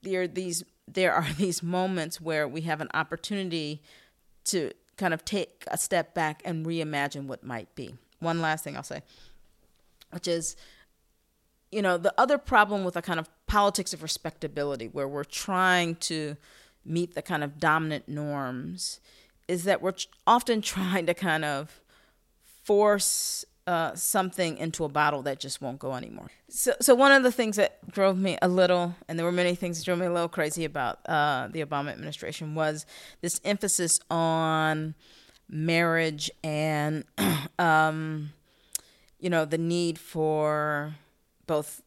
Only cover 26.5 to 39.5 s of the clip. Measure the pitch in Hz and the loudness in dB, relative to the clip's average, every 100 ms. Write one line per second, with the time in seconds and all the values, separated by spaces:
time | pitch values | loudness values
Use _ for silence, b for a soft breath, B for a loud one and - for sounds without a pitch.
26.5 | - - - - 247 277 277 254 240 226 | -2 0 2 6 8 10 8 8 2 0
27.5 | 208 202 - - - 196 185 190 165 180 | 2 2 0 -12 2 2 4 0 2 2
28.5 | 180 180 180 175 175 - 165 170 180 180 | 6 6 4 2 -4 -8 -2 0 2 2
29.5 | 175 180 165 165 175 180 175 170 - 156 | 0 -4 -6 -2 0 2 0 0 0 -2
30.5 | 156 156 147 123 - - 156 147 135 127 | -2 -4 -2 -4 -4 -2 2 2 2 -2
31.5 | 160 147 147 143 - 151 151 - 165 156 | -6 -4 -4 -4 -6 -10 -8 -10 -8 -8
32.5 | 156 156 156 - B B B 175 - - | -2 0 -2 -8 B B B -6 -4 -2
33.5 | 202 202 - 170 - - 165 165 160 160 | -2 0 0 2 0 0 0 2 2 2
34.5 | 160 156 156 156 156 b b b b _ | 2 2 0 -4 -8 b b b b _
35.5 | 156 160 165 170 165 165 151 147 - 160 | -4 2 4 4 4 2 -2 -8 -6 -4
36.5 | 151 156 151 151 151 - - 196 160 139 | -2 0 0 0 -2 -6 -2 0 0 -2
37.5 | - 170 156 156 156 156 156 151 B B | 0 4 6 6 2 -4 -6 -8 B B
38.5 | B B B B B B _ 180 170 156 | B B B B B B _ 0 0 2